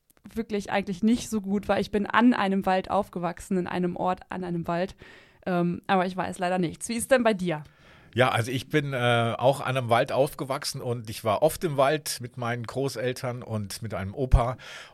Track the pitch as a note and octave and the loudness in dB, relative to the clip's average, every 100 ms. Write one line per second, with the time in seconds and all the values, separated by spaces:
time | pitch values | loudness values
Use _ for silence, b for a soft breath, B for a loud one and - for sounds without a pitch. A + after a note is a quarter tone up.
0 | _ _ G#3 A3 A3 G#3 G3 G3+ G3 F3 | _ _ -12 -8 -4 -4 -2 -2 -2 0
1 | G#3+ A#3+ - A3 F#3+ G3+ G3 G3+ G3+ G#3 | 2 2 0 -6 -2 -2 0 0 0 -2
2 | G3+ - A#3+ A#3+ G3 F#3+ F#3+ F#3 F#3+ F#3 | 0 4 6 6 2 2 2 0 2 -2
3 | G#3 - F3 F3 - F#3 F3 F3+ F3+ F3+ | -2 -4 -6 -6 -2 -2 0 -2 -2 -2
4 | F#3 F#3 - F3 F3+ E3+ E3 E3+ G3 - | -4 -4 -6 -8 -4 -4 -2 -2 -4 -8
5 | B B B B - F3 F3 F3 - G3 | B B B B -2 0 0 -2 0 0
6 | F#3 F#3 F3 F3 F3+ F#3 E3 E3+ - A#3 | 0 -2 -6 -4 -2 0 0 -2 -6 -4
7 | A3+ C4 A#3+ G#3 F3+ D3+ D3+ b b b | 2 6 6 4 0 -2 -6 b b b
8 | b A2+ B2+ G2+ A2+ B2+ - D3+ C#3+ C3+ | b 2 4 4 0 -4 -2 -2 0 0
9 | A#2+ A#2 A#2 A2+ - C#3 - C3 A#2+ A#2 | 2 4 2 2 2 2 0 -2 2 4
10 | - - D3 - C3+ C#3 - C#3 B2 A#2+ | 4 2 0 0 -6 -4 -6 -6 -6 -6
11 | A2 G#2+ A2+ G2 G#3 - F3+ C#3 C3+ D3+ | -8 -4 0 4 2 2 -2 2 4 2
12 | D3 - A#2+ - A#2+ A#2+ A2 B2+ C#3 A#2+ | -2 -8 -10 -6 -4 -4 -4 -2 -2 -2
13 | B2+ B2+ C3 A#2+ - A2 G2+ - A2+ F#2 | -4 -4 -6 -8 -6 -6 -6 -8 -8 -6
14 | F#2 D3 C3 C#3 A#2 A#2+ B B B | -6 -4 2 2 2 -4 B B B